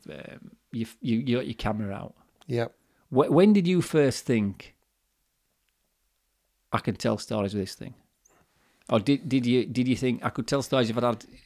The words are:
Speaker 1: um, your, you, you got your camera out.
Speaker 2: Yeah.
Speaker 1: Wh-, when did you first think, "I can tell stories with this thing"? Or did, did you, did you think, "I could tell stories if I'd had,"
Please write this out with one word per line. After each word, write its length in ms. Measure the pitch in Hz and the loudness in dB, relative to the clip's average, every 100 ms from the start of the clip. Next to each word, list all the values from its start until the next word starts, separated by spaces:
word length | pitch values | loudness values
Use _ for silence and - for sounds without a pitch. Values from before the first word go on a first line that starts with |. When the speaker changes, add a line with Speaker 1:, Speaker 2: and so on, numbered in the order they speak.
| - | -14
Speaker 1:
um, 440 | 73 - - - - - | -16 -16 -18 -20 -20 -12
your, 160 | 113 113 - | -8 -8 -6
you, 160 | 127 113 | -2 -2
you 180 | 131 120 | 0 -2
got 100 | - | -2
your 80 | |
camera 400 | 113 - 107 101 | -6 -4 -4 -6
out. 200 | 98 - - _ _ - | -8 -12 -18 _ _ -6
Speaker 2:
Yeah. 220 | 120 - _ _ _ - | -4 -4 _ _ _ -2
Speaker 1:
Wh-, 200 | 131 147 | 2 4
when 220 | 143 208 | 6 6
did 140 | 208 175 | 6 4
you 160 | 180 | 2
first 420 | - 156 139 - | 2 2 2 0
think, 500 | - 117 101 95 - _ _ _ _ _ _ _ _ _ _ _ _ _ _ _ _ _ _ _ - | 0 0 0 -4 -14 _ _ _ _ _ _ _ _ _ _ _ _ _ _ _ _ _ _ _ -6
"I 60 | 113 | -4
can 180 | - 101 | -2 -2
tell 220 | 117 107 | -2 -2
stories 360 | - 110 101 | -2 -2 -2
with 80 | 104 | -4
this 120 | 95 | -6
thing"? 200 | - 104 - _ _ _ _ _ _ _ _ - | -10 -16 -18 _ _ _ _ _ _ _ _ 0
Or 100 | 117 | 0
did, 280 | 104 139 165 | 2 0 2
did 160 | 131 | 0
you, 220 | 120 123 110 | 2 2 0
did 200 | 117 127 | 0 0
you 80 | 120 | 0
think, 280 | 131 117 | 0 -2
"I 60 | 117 | -4
could 160 | - 117 | -6 -4
tell 160 | 139 | -4
stories 260 | 131 131 113 | 0 0 0
if 60 | 117 | 0
I'd 60 | |
had," 220 | 120 110 - - | -2 -2 -8 -20